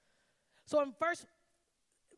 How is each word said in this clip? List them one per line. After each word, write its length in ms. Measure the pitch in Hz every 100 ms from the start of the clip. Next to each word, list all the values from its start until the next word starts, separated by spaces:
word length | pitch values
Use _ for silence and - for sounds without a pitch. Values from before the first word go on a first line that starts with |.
| _ _ _ _ _ _ -
So 160 | 302
in 120 | 277 -
verse, 260 | 330 339 - _ _ _ _ _ _ _ _